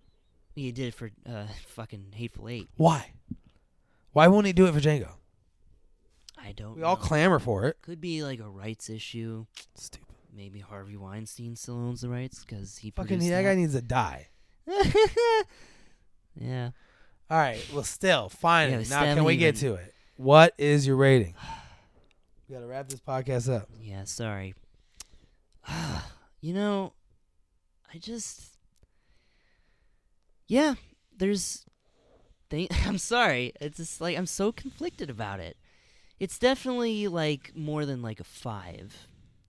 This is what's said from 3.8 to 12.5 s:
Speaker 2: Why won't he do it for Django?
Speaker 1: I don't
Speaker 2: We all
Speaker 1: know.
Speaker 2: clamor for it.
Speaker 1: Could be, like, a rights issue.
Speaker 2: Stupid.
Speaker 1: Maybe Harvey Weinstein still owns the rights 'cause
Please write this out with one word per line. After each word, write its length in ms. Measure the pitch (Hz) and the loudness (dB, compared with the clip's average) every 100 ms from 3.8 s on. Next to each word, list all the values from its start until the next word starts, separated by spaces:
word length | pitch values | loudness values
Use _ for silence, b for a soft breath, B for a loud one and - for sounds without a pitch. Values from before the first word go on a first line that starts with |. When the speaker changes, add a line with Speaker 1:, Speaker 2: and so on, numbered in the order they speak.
| _ _ _ | _ _ _
Speaker 2:
Why 140 | 147 170 | 6 8
won't 200 | 202 202 | 8 6
he 40 | |
do 140 | 180 185 | 6 6
it 80 | |
for 60 | 147 | 6
Django? 300 | 147 147 90 - _ _ _ _ _ _ _ _ _ _ - - | 2 0 -4 -14 _ _ _ _ _ _ _ _ _ _ -20 -20
Speaker 1:
I 100 | 104 | -16
don't 240 | 101 107 135 | -14 -14 -4
Speaker 2:
We 40 | |
all 140 | 160 185 | -2 0
Speaker 1:
know. 60 | |
Speaker 2:
clamor 360 | - 156 180 156 | 0 4 4 4
for 280 | 123 98 127 | 2 0 0
it. 100 | - | -4
Speaker 1:
Could 180 | - 170 | -12 -12
be, 240 | 175 160 | -8 -6
like, 160 | 143 123 | -6 -10
a 80 | 107 | -12
rights 400 | 98 104 110 - | -12 -12 -12 -12
issue. 560 | 110 - 117 113 113 113 - - | -12 -10 -10 -8 -10 -14 -20 -20
Speaker 2:
Stupid. 320 | - - - - - _ | -20 -20 -20 -20 -20 _
Speaker 1:
Maybe 260 | 104 98 101 | -20 -18 -18
Harvey 360 | 98 101 98 104 | -16 -16 -14 -14
Weinstein 580 | 95 104 110 - 117 | -12 -12 -12 -14 -14
still 200 | 117 - | -12 -10
owns 260 | 120 120 120 | -6 -6 -6
the 80 | 120 | -6
rights 340 | 123 127 - | -8 -8 -14
'cause 340 | - | -14